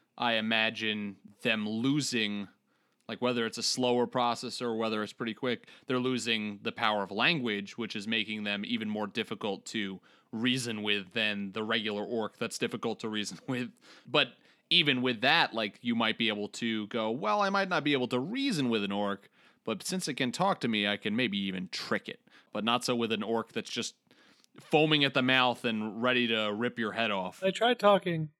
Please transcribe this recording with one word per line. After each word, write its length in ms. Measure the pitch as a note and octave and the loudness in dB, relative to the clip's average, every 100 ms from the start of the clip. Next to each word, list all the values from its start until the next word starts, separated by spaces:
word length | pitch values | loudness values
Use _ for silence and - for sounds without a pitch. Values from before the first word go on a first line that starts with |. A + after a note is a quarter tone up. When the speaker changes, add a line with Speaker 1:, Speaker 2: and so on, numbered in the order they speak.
| _ - | _ -4
Speaker 1:
I 180 | A#2+ | 0
imagine 840 | A2+ A2 A2+ A2 A2 A2 G#2+ G#2 G2 - - | 0 2 2 2 0 -4 -2 -6 -10 -18 -6
them 260 | B2 A2 G#2+ | -2 0 0
losing, 800 | A2 B2+ D3 C3+ A#2+ G#2+ G#2 G2 _ _ _ _ _ - | 0 0 0 0 0 0 -2 -8 _ _ _ _ _ -12
like, 120 | A2 | -4
whether 240 | B2 A#2+ | 0 0
it's 140 | A2+ A2 | -2 -2
a 40 | |
slower 440 | A2+ - B2+ B2 A#2 | -2 0 2 4 2
process 560 | B2+ A#2+ A#2 B2+ - | 2 2 0 -4 -6
or 140 | B2 A2+ | -4 -2
whether 260 | A2+ A2 | 0 0
it's 100 | G#2+ | -4
pretty 220 | - A#2 | -4 -6
quick, 340 | G#2+ B2+ A#2 - - - | -2 -2 -2 -6 -20 -2
they're 120 | B2+ | 0
losing 640 | B2 B2+ A2 A2+ G#2+ G2+ | 0 0 0 0 0 -6
the 100 | A2 | -8
power 300 | - A#2 G#2+ | 0 2 2
of 80 | F#2+ | -2
language, 640 | G2+ C3 E3+ A#2+ G#2 G2+ - | 0 2 2 0 -2 -4 -8
which 180 | A2 A2 | -6 -6
is 100 | G2+ | -2
making 380 | A2+ G#2+ G#2+ | -2 -2 -4
them 200 | G#2 G2+ | -4 -4
even 240 | G#2 A#2 A2 | -2 -4 -2
more 180 | G#2+ G#2 | -4 -4
difficult 600 | A#2 G#2+ G#2+ A2 F#2+ - | -4 -6 -4 -4 -6 -6
to 340 | A2+ G2 F#2+ - - _ | -6 -4 -6 -14 -20 _
reason 500 | A2+ B2 C3 A#2+ G#2+ | -2 0 0 -2 -4
with 300 | G#2 G#2 F2+ | 0 0 0
than 400 | A2+ G#2+ G#2 G2 | -2 0 -2 -4
the 100 | G2+ | -4
regular 400 | A2 A#2 A2 G#2 | -2 -2 -2 -4
orc 320 | G2+ A#2 G#2 - | -4 -2 -4 -4
that's 200 | A#2 - | -8 -4
difficult 420 | A#2 A#2 A#2 G#2+ | -4 -2 -4 -4
to 80 | A2+ | -4
reason 300 | G#2+ G2+ F2 | -4 -6 -8
<laughs> 40 | - | -6
with. 220 | B2 A#2+ - - - - | -6 -6 -12 -20 -20 0
But 220 | D3 C3+ - _ _ _ | 2 2 -2 _ _ _
even 320 | E3+ D3 B2+ | 4 4 4
with 200 | B2+ A#2 | 2 2
that, 340 | B2+ E3 D3 | 4 6 4
like, 240 | A2 G#2+ - | 2 -4 -2
you 120 | A#2+ | -2
might 240 | A#2 A2 A2 | 2 2 2
be 80 | A2+ | 0
able 200 | G#2 G#2 | 0 -4
to 400 | - A#2+ A2 G#2 | -4 -2 -2 -4
go, 200 | A#2+ A2 | -2 -2
"Well, 280 | A#2+ F3 G#3 | 0 0 2
I 100 | G3 | 2
might 180 | G3 G3 | 2 2
not 160 | E3+ | 0
be 80 | C#3+ | 2
able 160 | C#3 B2 | 2 2
to 100 | B2+ | 0
reason 500 | C#3+ B3 C#4 F3+ C3 | -2 -2 -2 0 2
with 140 | A2+ | 2
an 80 | G2+ | 0
orc, 400 | G2+ G2+ G2+ - _ - _ | 0 -2 -2 -8 _ -20 _
but 220 | - G#2+ - | -6 -6 -2
since 220 | F#3 E3+ | -4 -4
it 60 | |
can 180 | C3 B2+ | -2 -2
talk 280 | - F#3+ F3+ | 2 0 2
to 60 | A#2 | 0
me, 200 | G#2+ G2+ | 0 0
I 80 | G2+ | 0
can 180 | A2 | -2
maybe 240 | G#2+ B2 G2+ | 0 0 0
even 300 | G2 F#2 F#2 | -4 -4 -6
trick 400 | - - G2+ - | -8 -4 -4 -4
it." 100 | - _ - _ | -14 _ -20 _
But 120 | G#2 | -6
not 200 | G#2+ B2 | 0 0
so 120 | - A#2+ | 0 0
with 160 | A#2 | 0
an 100 | G#2+ | -2
orc 300 | G2+ A2+ G#2+ | 0 -2 -2
that's 180 | A2+ G#2 | -6 -6
just 240 | - A2 - _ - - _ _ - | -6 -6 -8 _ -20 -20 _ _ -20
foaming 460 | - D3+ D#3 D3+ | 0 4 6 6
at 100 | C#3 | 4
the 80 | C3+ | 4
mouth 420 | B2+ C3 B2+ A#2 | 4 6 4 2
and 380 | B2 A2 G#2+ G#2 | -2 -2 -4 -2
ready 240 | B2 B2 A#2+ | 2 2 2
to 260 | A2+ G#2+ | 2 0
rip 260 | G#2 A#2+ A#2+ | 0 -2 -2
your 120 | A2 | -4
head 200 | G2 A2+ | 0 0
off. 300 | G2+ F#2 - | 0 -4 -2
Speaker 2:
I 60 | F#3+ | -2
tried 260 | F#3 A3+ A#3+ | 2 0 4
talking. 520 | G#3 G3 F3+ E3 D3+ - | 6 6 4 -2 -4 -8